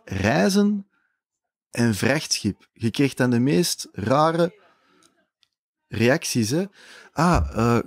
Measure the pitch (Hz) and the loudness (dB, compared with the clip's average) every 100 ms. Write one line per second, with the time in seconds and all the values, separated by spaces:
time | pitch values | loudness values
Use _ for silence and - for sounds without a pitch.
0 | - 95 101 160 202 196 202 202 - _ | -8 -2 0 2 2 2 2 -2 -8 _
1 | _ _ _ _ _ _ _ - 117 98 | _ _ _ _ _ _ _ -2 0 0
2 | 113 147 - - 104 - _ _ 113 - | 0 -2 -4 -4 -4 -6 _ _ -6 0
3 | 139 - 127 120 131 175 170 - - - | -2 0 0 2 2 0 0 -6 -10 -8
4 | 107 139 160 165 170 - _ _ _ _ | 0 2 2 2 -2 -4 _ _ _ _
5 | _ _ _ _ _ _ _ _ _ 101 | _ _ _ _ _ _ _ _ _ 0
6 | 117 156 - 123 107 156 196 - - - | 2 2 0 -2 0 -2 -4 -10 -20 -20
7 | - - 175 123 71 107 117 117 | -10 0 2 2 0 0 0 0